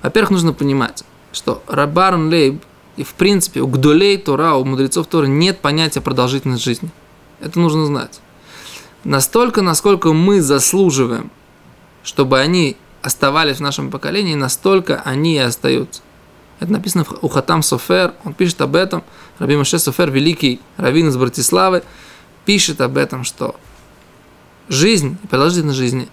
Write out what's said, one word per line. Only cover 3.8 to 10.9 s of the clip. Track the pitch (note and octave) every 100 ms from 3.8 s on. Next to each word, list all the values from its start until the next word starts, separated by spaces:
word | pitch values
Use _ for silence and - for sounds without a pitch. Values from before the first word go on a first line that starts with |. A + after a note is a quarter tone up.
| C#3+ D#3 G3+ G3
Тора, | D#3 C#3 E3
у | C#3+
мудрецов | C3 C3 C3+ E3+ D#3+
Торы | E3 C#3
нет | C#3+ F3+ F3+
понятия | C#3+ D3+ D#3+ C#3+
продолжительность | C3 B2+ B2+ C3+ C3+ B2
жизни. | B2+ A#2 E3 - - - - -
Это | - E3+
нужно | E3+ D#3 D3+
знать. | C#3 - - - - - - - - - -
Настолько, | - C#3 B2+ A3+ A#3+ G#3+
насколько | F#3 D#3 G3+ F#3 E3
мы | D#3 F#3 G3+
заслуживаем, | C#3+ C#3 - F#3 F#3